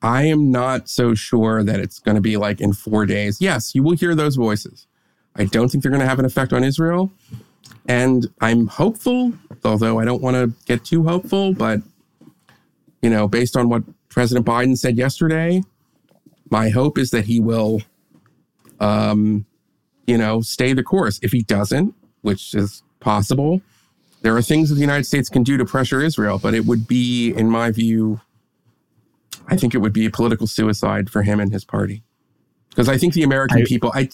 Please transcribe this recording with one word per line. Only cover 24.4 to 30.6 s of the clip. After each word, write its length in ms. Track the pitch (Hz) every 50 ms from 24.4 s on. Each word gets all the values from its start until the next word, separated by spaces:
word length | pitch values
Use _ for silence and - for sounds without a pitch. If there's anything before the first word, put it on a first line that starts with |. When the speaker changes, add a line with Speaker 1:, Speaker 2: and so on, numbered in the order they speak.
Speaker 1:
things 280 | 117 - 156 156 160 147
that 60 | 151
the 60 | 139
United 240 | 147 143 143 143 135
States 220 | - - 143 131 -
can 160 | - 131 120
do 140 | 131 139 127
to 80 | 123
pressure 360 | - - 135 131 - 139 131
Israel, 360 | 147 160 151 - 107 104 98 95
but 160 | - 107 110
it 120 | 113 113
would 220 | 117 120 113 113 -
be, 440 | 123 123 123 123 123 120 117 117
in 180 | - 120 110 113
my 220 | 113 113 117 117
view, 500 | 110 113 113 113 113 110 110 110 107 110 - _ _ _ _ _ _ _ _ _ _ _ _ _ _ _ _ _ _ _ _ _ - - - -
I 100 | - 190
think 160 | - 120 123
it 60 | 127
would 120 | 101 110
be 140 | 104 110 110
a 40 | 110
political 380 | - - 113 117 113 110 113 107
suicide 640 | - -